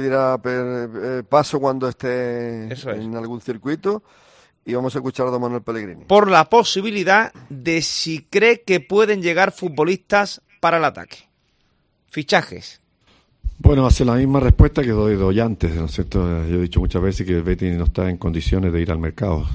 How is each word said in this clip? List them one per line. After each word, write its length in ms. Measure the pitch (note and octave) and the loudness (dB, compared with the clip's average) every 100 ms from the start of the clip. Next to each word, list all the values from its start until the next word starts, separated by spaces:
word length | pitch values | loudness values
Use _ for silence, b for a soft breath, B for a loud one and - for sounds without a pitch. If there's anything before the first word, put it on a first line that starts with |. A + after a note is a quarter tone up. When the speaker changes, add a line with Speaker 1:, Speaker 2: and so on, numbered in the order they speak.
Speaker 1:
pedirá 400 | C3+ C3+ C3 B2+ | 0 2 2 0
per-, 480 | B2 B2+ B2 B2 A#2 A2 B2 B2+ | -2 -4 -4 -6 -8 -8 -6 -6
eh, 40 | |
paso 360 | A2 D3 - C#3 | 0 2 2 0
cuando 280 | C3+ C3 B2+ | -2 -2 -4
esté 840 | - C3 B2 B2 A#2+ A#2+ A2+ A2 | -4 -4 -4 -4 -6 -8 -8 -10
Speaker 2:
Eso 160 | B2 C3 | -10 -10
es. 80 | G#2+ | -8
Speaker 1:
en 160 | A2+ A2+ | -8 -8
algún 240 | A2+ A#2+ | -8 -10
circuito 640 | - A2+ C3+ D#3 G3 G#3 b b b b b _ - | -10 -8 -6 -4 -4 -4 b b b b b _ -6
y 80 | |
vamos 220 | B2 B2+ C#3 | -4 -2 -4
a 20 | |
escuchar 300 | C3 - B2+ | -6 -2 -2
a 20 | |
don 120 | B2 | -2
Manuel 200 | A#2+ A#2+ | -4 -4
Pellegrini. 440 | A#2 A2+ G2+ D#2+ - | -6 -8 -8 -10 2
Speaker 2:
Por 220 | G3+ G3 | 4 6
la 200 | E3+ D#3 | 4 4
posibilidad 800 | A#3 G3+ F#3+ G#3+ G#3 F3 G3+ A3+ - - | 4 2 -2 -4 -2 2 2 2 -6 -18
de 340 | C#3 D#3+ E3 | -8 -4 -2
si 400 | - - E3 D#3 - | -2 -6 -6 -8 -4
cree 340 | G3 A3+ A#3 | 2 4 2
que 160 | - F3+ | 0 -2
pueden 420 | - G3+ G#3+ G3+ | 0 2 2 2
llegar 300 | E3+ E3+ G3 | 0 2 0
futbolistas 920 | - F3 C#3+ D#3+ F#3+ - G3+ G3+ - _ _ | -2 -6 -2 0 -2 0 0 0 -6 _ _
para 180 | E3+ E3+ | 0 2
el 80 | D3+ | 0
ataque. 440 | - E2+ - _ _ _ _ _ _ _ _ _ | -4 -14 -20 _ _ _ _ _ _ _ _ _
Fichajes. 720 | D#3 C#3 F3+ - F#2+ - - _ _ b b _ _ - - | -10 0 0 0 -10 -18 -20 _ _ b b _ _ -10 2
Speaker 3:
Bueno, 280 | - C#3 B2 | 4 6 4
hace 180 | - | 2
la 120 | B2 B2 | 2 2
misma 240 | C3+ C#3 | 2 4
respuesta 420 | B2+ - D3 D#3 | 6 6 4 4
que 80 | B2 | 0
doy, 260 | G#2+ G#2+ G2 | 2 2 2
doy 240 | F#2+ G#2 | 2 2
antes, 340 | A2+ G2+ F2 E2 | 0 0 -2 -2
¿no 100 | E2 | -4
es 60 | |
cierto? 280 | - F2+ F#2+ F2 E2 E2 | -4 -2 -2 0 -2 -2
Yo 80 | F2 | 0
he 40 | |
dicho 160 | F2 F2+ | 0 0
muchas 220 | F2+ F2+ | 0 0
veces 240 | F#2+ G2 F#2+ | 0 -2 -2
que 60 | F2 | 0
el 60 | |
Betis 300 | E2+ F2+ F#2 F2 | 0 -2 0 0
no 80 | F2 | 0
está 240 | - F#2 | 0 -2
en 80 | F2 | -2
condiciones 560 | E2+ E2 - F#2+ F#2 | -4 -2 0 0 0
de 80 | E2+ | 0
ir 100 | E2+ | -2
al 60 | E2 | -2
mercado. 500 | D#2+ - G2+ D#2 C#2+ | -4 -4 -2 -2 -2